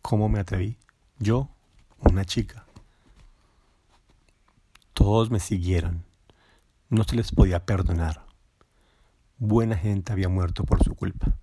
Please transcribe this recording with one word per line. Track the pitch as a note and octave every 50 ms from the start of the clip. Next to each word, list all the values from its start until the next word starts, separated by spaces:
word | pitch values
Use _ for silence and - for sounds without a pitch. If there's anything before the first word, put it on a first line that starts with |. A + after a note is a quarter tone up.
¿Cómo | _ - A#2+ G#2 G#2 G#2+
me | A2 G#2
atreví? | G2 F2+ - F#2+ F#2 G#2 A#2 _ _ _ _ _ _ _ _ _
Yo, | A2+ G#2 A2+ B2 C3+ C3+ - _ _ _ _ - - _ _ _
una | - - F2 F#2+ G2
chica. | F2+ - A#2+ A2 - - - - _ _ - - _ _ _ _ _ - - - - - _ _ _ _ _ _ _ _ _ _ _ _ _ _ _ _ _ _ _ _ _ _ _ _ _ _ _ _ - _ _ _
Todos | - - G2+ G#2 A2+ A2+ A2+
me | A#2+ G#2
siguieron. | F2+ - A2 F#2+ F2 F2 F#2 F2 E2 F2 F2 E2+ - _ _ _ _ _ _ _ _ _ _ _ _ _ _ _ _ _
No | - A2 A2
se | - -
les | A#2 A2 -
podía | - - A2 G2 F#2 E2+ -
perdonar. | - G#2 F#2 F2+ F2 E2+ E2 E2 E2 D#2+ - - - _ _ _ _ _ _ _ _ _ _ _ _ _ _ _ _ _ _ _ _ _ _
Buena | A#2+ G#2 G#2+ A#2 A2+ A2+ A2+ F#2
gente | D#2+ G#2+ G2+ G2 F2+ -
había | G#2+ F#2+ F#2+ F2+
muerto | F2+ F#2 F2+ E2+ - - F#2+
por | - - - -
su | - -
culpa. | - - F#2+ - - - - - -